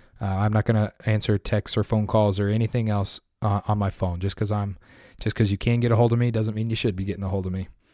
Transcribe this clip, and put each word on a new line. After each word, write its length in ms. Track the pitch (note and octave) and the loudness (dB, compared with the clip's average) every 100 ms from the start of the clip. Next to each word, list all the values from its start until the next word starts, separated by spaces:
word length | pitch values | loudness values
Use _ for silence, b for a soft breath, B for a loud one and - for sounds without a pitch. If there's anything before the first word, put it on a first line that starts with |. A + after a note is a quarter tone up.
| B - | B -8
Uh, 40 | G2+ | -4
I'm 280 | F#2+ G#2 | 0 2
not 100 | G#2+ | 2
gonna 300 | - A2 G#2+ - - | 2 2 0 -2 -2
answer 320 | G#2+ - G#2 | 0 2 0
texts 400 | - G#2 - - | 0 -2 0 -2
or 60 | |
phone 240 | G#2+ A2 G#2 | 0 0 2
calls 320 | A2+ G#2 F#2+ | 2 2 2
or 80 | G2+ | 0
anything 420 | A2 A2 B2 A2 | 0 0 -2 0
else, 300 | G#2 F#2+ - - _ | -2 -2 -6 -14 _
uh, 200 | G#2+ G2+ - | -2 0 0
on 100 | G#2 | 0
my 120 | G2 | -2
phone. 320 | - F#2 F2 | -2 -4 -2
Just 160 | G2 - | -4 -4
'cause 140 | G2+ | -2
I'm, 260 | G#2 G2+ G2 B B B B | -2 -4 -8 B B B B
just 160 | A2 - | -4 0
'cause 160 | G#2 | 0
you 60 | G2 | 2
can 240 | A#2+ A#2+ | 0 2
get 100 | A#2+ | 4
a 60 | A2+ | 4
hold 160 | A#2+ | 4
of 60 | A#2+ | 4
me 120 | A#2+ | 2
doesn't 240 | A2+ A2 G#2+ | 0 -2 -2
mean 140 | A2+ | -2
you 60 | A2 | 0
should 180 | A#2+ F#2 | -2 -2
be 80 | |
getting 200 | G2 F#2 | -4 -4
a 60 | G2 | -4
hold 160 | G2 F#2 | -2 -2
of 60 | |
me. 160 | F#2 F2+ - B | -6 -8 -14 B